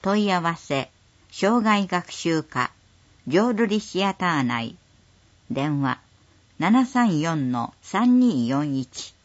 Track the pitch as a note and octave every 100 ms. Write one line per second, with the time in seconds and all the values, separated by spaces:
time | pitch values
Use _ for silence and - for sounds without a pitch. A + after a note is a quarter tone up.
0 | G3 G#3 G#3 F#3 E3+ E3 - C#3 - _
1 | _ _ _ - G3 A#3+ A3 G#3 F#3+ F3+
2 | - - E3+ D#3+ D3 C3 B2 _ _ _
3 | _ _ - D#3+ A#3 G#3+ A#3 G#3+ - F#3
4 | G3 F#3+ F3+ D#3+ B2 A#2+ A#2 - _ _
5 | _ _ _ _ _ B2+ D3 C#3+ C3+ B2+
6 | _ _ _ _ _ _ E3 A#3+ B3 B3
7 | A#3+ D#3 E3 D#3+ C3 B2 A#2 _ - F#3+
8 | B3 B3 B3 D3 A#2 C3+ D3 C3+ B2+ -
9 | - _